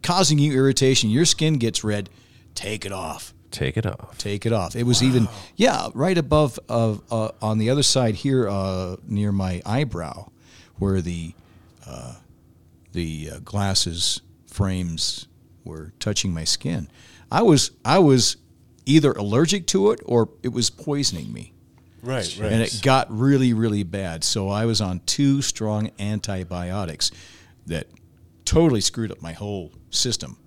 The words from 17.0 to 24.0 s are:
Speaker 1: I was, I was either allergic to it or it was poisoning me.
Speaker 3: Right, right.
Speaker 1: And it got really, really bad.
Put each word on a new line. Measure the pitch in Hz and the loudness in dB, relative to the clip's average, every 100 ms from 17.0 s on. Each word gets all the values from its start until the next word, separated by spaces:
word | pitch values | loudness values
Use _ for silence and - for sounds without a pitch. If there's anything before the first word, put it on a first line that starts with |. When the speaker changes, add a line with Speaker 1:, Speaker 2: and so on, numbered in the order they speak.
| - - - | -20 -20 -4
Speaker 1:
I | 156 | 2
was, | 226 143 - _ | 6 6 2 _
I | - 170 | 2 6
was | 165 131 - - _ _ _ _ - | 8 6 4 -2 _ _ _ _ 4
either | 156 147 | 6 6
allergic | - 101 113 160 202 165 | 0 0 2 2 0 0
to | 190 202 | 2 2
it | - - | 0 0
or | 120 110 - | 2 2 -4
it | 123 | -6
was | 123 113 | -2 -4
poisoning | - - 143 139 85 55 | -4 -6 -2 -2 -4 -10
me. | 57 - _ _ _ _ _ | -12 -14 _ _ _ _ _
Speaker 3:
Right, | 120 131 90 95 | -6 -4 -6 -4
right. | 107 | 0
Speaker 1:
And | 110 | 0
it | 113 104 | 0 0
got | 131 131 - | 4 4 2
really, | 110 131 139 131 | 0 4 4 4
really | 110 113 104 | 2 2 0
bad. | 90 98 | -2 -4